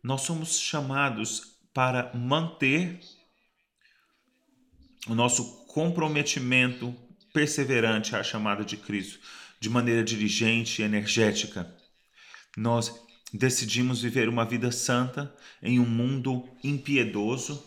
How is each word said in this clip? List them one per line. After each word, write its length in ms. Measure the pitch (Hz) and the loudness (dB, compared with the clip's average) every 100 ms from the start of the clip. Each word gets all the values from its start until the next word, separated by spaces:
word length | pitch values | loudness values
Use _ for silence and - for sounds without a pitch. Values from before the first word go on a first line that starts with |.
Nós 200 | 123 135 | -2 -4
somos 380 | - 165 160 - | -2 -4 -2 -2
chamados 960 | - 156 135 135 139 110 113 - - _ _ | -2 -4 -2 0 0 0 -4 -6 -10 _ _
para 400 | - 127 127 - 120 | 0 2 2 -2 -4
manter 840 | 123 151 165 - 135 147 180 175 - - _ _ _ _ _ _ _ _ _ _ _ _ _ _ _ _ - _ - | 0 2 0 0 2 2 0 -6 -18 -20 _ _ _ _ _ _ _ _ _ _ _ _ _ _ _ _ -20 _ -4
o 60 | |
nosso 540 | 113 123 - 110 - - | 2 4 2 -2 -10 -6
comprometimento 1300 | - 165 175 156 151 143 - 127 127 127 123 120 123 - - _ | -2 0 0 0 0 0 -2 2 2 2 0 -8 -10 -18 -20 _
perseverante 840 | 156 143 - 131 123 113 110 107 110 | 0 2 0 2 2 4 2 -2 -4
à 80 | |
chamada 420 | 101 110 107 101 104 | -4 -2 0 0 -4
de 100 | 107 | -8
Cristo, 440 | - 104 95 - - - - _ | -6 -6 -6 -14 -20 -20 -20 _
de 100 | 110 | 0
maneira 340 | 120 120 117 | 2 4 2
diligente 760 | 113 110 107 - 113 117 113 - | 2 0 0 2 2 2 0 -2
e 40 | 107 | 0
energética. 880 | 104 104 117 107 - - - 87 - _ _ _ _ - - - - | 0 0 4 4 2 -4 -8 -10 -14 _ _ _ _ -20 -20 -16 -4
Nós 340 | 113 120 120 - - _ - | 0 2 0 -8 -20 _ -14
decidimos 680 | 101 127 127 113 120 127 120 | -2 0 0 0 0 2 0
viver 260 | 120 123 113 | 0 2 2
uma 180 | 120 113 | 2 0
vida 260 | 123 123 | 0 -2
santa 600 | 120 - 123 127 147 143 - - - | -2 0 0 0 -4 -10 -12 -20 -8
em 180 | - 123 | 2 4
um 60 | 120 | 4
mundo 640 | 113 123 135 127 127 - - | 2 0 0 0 -2 -4 -8
impiedoso. 1000 | 139 143 139 139 113 101 104 127 - 143 | -4 -4 0 2 2 0 0 -2 -4 -10